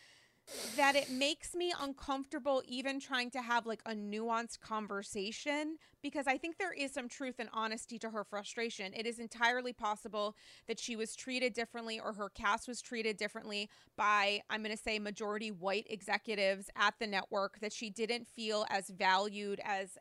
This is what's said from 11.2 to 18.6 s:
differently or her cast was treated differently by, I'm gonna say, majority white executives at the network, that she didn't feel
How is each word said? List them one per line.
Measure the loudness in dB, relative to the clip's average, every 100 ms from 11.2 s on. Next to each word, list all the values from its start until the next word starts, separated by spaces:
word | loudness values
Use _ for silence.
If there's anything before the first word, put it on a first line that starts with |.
| -4 0 2
differently | 0 -4 -4 -6 -4
or | -4
her | -4 -6
cast | 0 4 4 2
was | -8
treated | -6 0 0 0
differently | -4 -4 -4 -4 -4 -8 -14 2
by, | 6 6 6 2 0
I'm | -2
gonna | -2 -2
say, | 0 0
majority | -2 -2 -2 -2 -4
white | -2 0 0 0
executives | -8 -2 -2 0 2 4 2 -2
at | 4 4 4
the | 0
network, | 0 0 0 0 -2
that | -6
she | -4 -6
didn't | -2 0 -2 -4
feel | -6 0 2